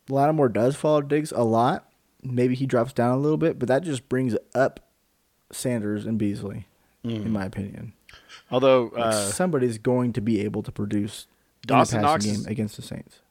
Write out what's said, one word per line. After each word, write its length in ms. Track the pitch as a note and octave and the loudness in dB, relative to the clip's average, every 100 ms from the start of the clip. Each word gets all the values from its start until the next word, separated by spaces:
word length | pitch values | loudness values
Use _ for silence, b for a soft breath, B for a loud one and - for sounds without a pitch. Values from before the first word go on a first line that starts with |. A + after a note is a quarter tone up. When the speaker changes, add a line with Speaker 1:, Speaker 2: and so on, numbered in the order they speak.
| - | -4
Speaker 1:
Lattimore 400 | C3+ C#3+ D#3+ C3 | 0 2 4 2
does 280 | G2+ B2 D3 | 4 2 2
follow 240 | D#3 D3+ | 2 2
Diggs 320 | C#3+ D3 D#3 | 2 -2 -2
a 100 | - | 0
lot, 460 | A2+ A2+ B2 F3+ - _ _ _ C3 | 2 4 2 0 -6 _ _ _ -6
maybe 300 | B2 B2+ B2+ | 0 2 2
he 100 | C3+ | 0
drops 280 | B2 A#2+ | 0 0
down 180 | - A#2+ | 0 2
a 60 | C3 | 2
little 180 | D3 D#3 | 2 2
bit, 220 | D#3+ C#3 | 0 0
but 80 | B2 | 0
that 160 | C3+ | 0
just 240 | F3+ C3 - | 0 -6 -4
brings 300 | B2+ C3 G#2+ - - | -2 0 -2 -2 0
up 240 | C3 - - _ _ _ _ _ _ | 0 0 -16 _ _ _ _ _ _
Sanders 540 | - C3 A#2+ G#2 G#2+ A2 | -8 -4 -2 -2 -4 -2
and 120 | A2 | -2
Beasley, 500 | G#2 G2+ G2 A2+ - _ _ _ | -2 -2 -8 -10 -14 _ _ _
Speaker 2:
Mm. 220 | A#2+ A2+ G#2 | -8 -6 -4
Speaker 1:
in 60 | |
my 100 | G#2 F#2+ | -4 -4
opinion. 460 | G#2 G2 - A#2+ - _ B B B _ | -6 -10 -10 -16 -18 _ B B B _
Speaker 2:
Although, 420 | B2+ C3+ C3 A#2 | 2 6 6 4
Speaker 1:
Like, 120 | A#2 A2+ | -2 0
Speaker 2:
uh, 60 | G#2+ G2 | 0 -2
Speaker 1:
somebody's 460 | G2 F#3 D3 B2 A2+ | -2 0 2 0 0
going 360 | B2+ B2 B2 | 0 2 0
to 80 | A2+ | 0
be 180 | G#2+ G#2+ | 0 0
able 220 | G#2 G#2+ | 0 -4
to 80 | - | -6
produce 520 | - G2+ G#2 G#2 - - | -6 -4 -2 -4 -8 -18
in 40 | _ _ _ | _ _ _
the 40 | A2+ | 0
Speaker 2:
Dawson 340 | A#2+ - A2+ | 2 4 2
Speaker 1:
passing 0 | C#3+ | 2
Speaker 2:
Knox 120 | D#3+ G#3 | 2 0
Speaker 1:
game 100 | - | -4
Speaker 2:
is 100 | - | -4
Speaker 1:
against 280 | A2 G#2+ - | -4 -6 -8
the 40 | |
Saints. 380 | - - - _ _ | -14 -16 -16 _ _